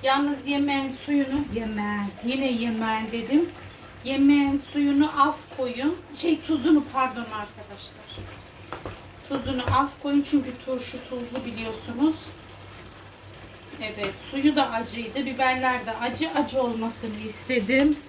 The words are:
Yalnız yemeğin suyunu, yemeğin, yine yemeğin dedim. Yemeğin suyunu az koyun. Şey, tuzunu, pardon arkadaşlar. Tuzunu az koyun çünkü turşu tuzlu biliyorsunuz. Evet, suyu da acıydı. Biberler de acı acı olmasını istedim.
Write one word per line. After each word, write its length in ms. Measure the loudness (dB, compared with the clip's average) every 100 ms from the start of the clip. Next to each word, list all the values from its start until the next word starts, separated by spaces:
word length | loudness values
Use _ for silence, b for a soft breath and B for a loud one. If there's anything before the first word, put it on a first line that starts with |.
Yalnız 440 | 4 4 2 -2 -2
yemeğin 480 | 2 2 2 -2 -6 0
suyunu, 400 | 0 2 0 -2 -4
yemeğin, 560 | -4 -2 -2 -2 -4 -4 -2
yine 260 | 0 0
yemeğin 600 | 0 0 0 0 -2 -2
dedim. 380 | -6 2 2 2 -4 -16 -18 -18 -12
Yemeğin 600 | -4 4 6 6 6 0 -2
suyunu 380 | 0 4 4 4 4 2
az 100 | 2 -8 -4
koyun. 400 | -4 0 0 -2 -8 -2
Şey, 260 | 2 2
tuzunu, 420 | 2 2 6 6 6
pardon 320 | 0 0 0 -6
arkadaşlar. 840 | -8 -8 -12 -16 -14 -16 -18 -16 -12 -12 -14 -18 -18 -14 -12 -12 -14 -18 -20 -6
Tuzunu 320 | -4 -2 -2 2 4
az 220 | 2 -2
koyun 220 | 2 2 4
çünkü 180 | 2 0 -8 -4
turşu 320 | -4 -4 -10 -8
tuzlu 360 | -8 -6 -6 -6
biliyorsunuz. 720 | -6 -6 -8 -8 2 2 2 -8 -16 -18 -18 -18 -18 -18 -18 -20 -20 -20 -18 -18 -18 -18 -10
Evet, 320 | -10 -6 -6 -6 -8
suyu 240 | 4 4 6
da 160 | 2
acıydı. 540 | 0 -4 -6 -6 -4 -4
Biberler 600 | 2 2 4 2 0 -2
de 120 | -4
acı 320 | -4 -2 -2
acı 320 | 0 0 2
olmasını 580 | 0 0 -4 -4 -8 -8 -8
istedim. 680 | -10 0 0 4 6 6 4